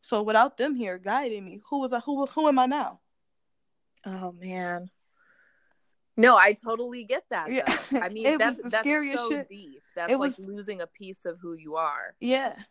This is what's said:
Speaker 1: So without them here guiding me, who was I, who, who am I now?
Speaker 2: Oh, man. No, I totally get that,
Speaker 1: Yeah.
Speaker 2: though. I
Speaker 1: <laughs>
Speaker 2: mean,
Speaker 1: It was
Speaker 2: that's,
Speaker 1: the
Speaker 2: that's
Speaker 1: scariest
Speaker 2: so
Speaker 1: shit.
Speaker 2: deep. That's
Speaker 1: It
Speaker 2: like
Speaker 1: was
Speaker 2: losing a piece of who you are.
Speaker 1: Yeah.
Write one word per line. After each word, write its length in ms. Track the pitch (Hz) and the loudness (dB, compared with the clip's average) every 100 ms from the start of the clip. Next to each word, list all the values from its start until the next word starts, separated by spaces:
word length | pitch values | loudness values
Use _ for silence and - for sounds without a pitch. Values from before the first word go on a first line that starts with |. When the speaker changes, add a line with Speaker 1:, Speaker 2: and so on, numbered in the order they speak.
Speaker 1:
So 200 | - 220 | -2 -2
without 340 | 214 220 262 - | 4 6 6 2
them 180 | 269 262 | -2 -2
here 220 | 208 180 | -4 -4
guiding 440 | 185 247 277 214 | -2 -2 -2 -6
me, 160 | 190 196 - | -10 -16 -6
who 100 | 285 | -2
was 120 | 262 | -2
I, 80 | 240 | -2
who, 240 | 277 277 277 | -2 -2 -2
who 200 | - 302 | 2 4
am 120 | 262 | 4
I 80 | 254 | 4
now? 320 | 285 226 - _ _ _ _ _ _ _ _ _ _ 202 | 2 -4 -8 _ _ _ _ _ _ _ _ _ _ -12
Speaker 2:
Oh, 260 | 190 185 | -10 -10
man. 600 | 175 185 185 180 175 180 _ _ _ _ _ _ _ _ _ _ _ _ - | -12 -10 -6 -6 -6 -10 _ _ _ _ _ _ _ _ _ _ _ _ 4
No, 180 | 233 226 | 8 10
I 160 | 190 | 8
totally 500 | 214 233 226 247 247 214 | 4 -6 -6 -6 -10 -6
get 180 | 262 _ | -6 _
that, 220 | 202 160 | -6 -4
Speaker 1:
Yeah. 120 | 254 - | -2 0
Speaker 2:
though. 340 | - - 277 | -2 -2 -4
I 80 | 180 | -4
Speaker 1:
<laughs> 0 | |
Speaker 2:
mean, 160 | 214 240 | 0 0
Speaker 1:
It 100 | 311 | 4
was 140 | 226 247 | 2 2
Speaker 2:
that's, 20 | |
Speaker 1:
the 120 | 240 | -4
Speaker 2:
that's 120 | 220 | -2
Speaker 1:
scariest 420 | 226 302 285 269 | 2 0 0 -4
Speaker 2:
so 60 | 233 | -4
Speaker 1:
shit. 180 | 294 269 | -4 -6
Speaker 2:
deep. 340 | 202 190 - _ - | -16 -20 -20 _ -8
That's 140 | 226 | -2
Speaker 1:
It 40 | 262 | 0
Speaker 2:
like 20 | |
Speaker 1:
was 200 | 196 240 | 0 -4
Speaker 2:
losing 420 | 190 208 202 196 | -12 -12 -10 -8
a 60 | 170 | -10
piece 380 | _ 190 190 180 | _ -18 -10 -10
of 140 | 170 | -10
who 140 | 175 | -12
you 220 | 165 156 156 | -14 -8 -4
are. 380 | 160 135 95 - | -4 -4 -10 -6
Speaker 1:
Yeah. 360 | 240 262 269 - - | 0 0 0 -6 -20